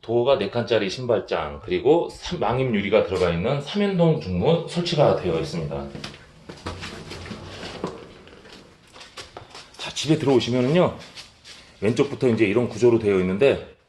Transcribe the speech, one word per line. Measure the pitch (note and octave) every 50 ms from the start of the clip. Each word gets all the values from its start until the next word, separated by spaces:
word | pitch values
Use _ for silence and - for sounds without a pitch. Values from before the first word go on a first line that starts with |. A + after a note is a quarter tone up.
도어가 | - - A#2 A#2+ A#2+ B2+ C#3 B2
네 | G#2 G2
칸짜리 | - A#2+ A#2 - A#2 A2 G2+ F#2+
신발장, | F#2 - B2 A#2 A#2 G2+ F#2+ - G2+ F2 D#2+ D2+ D2 D2 -
그리고 | - F2+ F2+ - B2 D3 - - -
삼-, | - - - - F3+ E3
망임 | - G#2 A#2 B2+ C3 C3 A#2
유리가 | G2+ G2+ G2+ F#2+ G#2 F2+
들어가 | - F#2+ F2+ F2+ F2
있는 | E2+ E2+ F2 A#2 C#3 C#3+
삼연동 | C#3+ - - G3+ G3+ G3+ G3 F3 E3+ E3 D#3 C#3
중문 | - F#2+ F#2 F2 G2 C3+ E3 E3 D#3+ -
설치가 | - E3+ E3+ - - D3+ C#3 A2+ -
되어 | - - F#2 E2 D#2+
있습니다. | - - - F2 D#2+ D2 - C#2 C#2 C#2 - C#2+ C#2+ - - - - - - - - - - - - - - - - - - - - - - - - - - - - - - - - - - - - - - - - - - - - - - - - - - - - - - _ _ _ _ - - - - - - - - - - - - - - - - -
자, | - - -
집에 | - - C#3 D#3+ -
들어오시면은요, | - B2+ C#3 A#2+ A2+ A2+ A#2+ B2+ B2 B2+ D3+ F3+ F3 C3+ - - - - - - - - _ _ _ - - - - - - -
왼쪽부터 | - G2+ A#2+ A#2+ C#3+ C#3 - A#2 - B2+
이제 | A2+ G#2 A2+
이런 | G2 G2 A2+ B2 A2+
구조로 | - - A#2 A#2+ A#2 A2+
되어 | A2+ G#2 G2+ F#2+
있는데 | F#2 F2+ F#2+ G2+ B2+ C#3 A2 E2+ - - - _ _